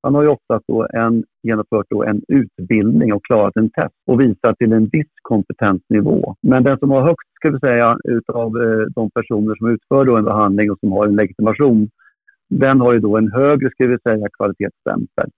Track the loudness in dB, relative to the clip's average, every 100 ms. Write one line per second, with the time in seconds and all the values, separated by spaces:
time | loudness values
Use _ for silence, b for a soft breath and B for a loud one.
0 | 0 0 2 0 _ -6 -4 -4 -4 -2
1 | 0 -2 -4 _ -6 -4 -2 -4 -2 -4
2 | -2 -4 0 -2 -2 -8 -4 0 2 2
3 | 0 -2 0 0 0 0 -2 -2 -6 _
4 | -2 2 2 2 -2 0 2 2 2 -2
5 | -4 _ -4 -2 -2 -4 -2 -2 _ 0
6 | 2 0 -2 -4 0 2 2 0 0 2
7 | 2 0 -6 _ -4 -2 0 2 2 0
8 | -2 -4 -2 -6 -4 -2 -2 0 -2 -4
9 | -4 -6 -4 -2 -2 -2 -2 -2 _ 2
10 | 4 2 2 0 0 0 -2 -2 -2 0
11 | 0 0 -2 -2 -2 2 2 2 0 _
12 | b b b b _ -2 2 4 4 2
13 | 2 0 0 0 2 2 -2 -2 -2 0
14 | -2 -2 -4 _ -6 -4 -8 _ -6 -6
15 | -6 -6 -8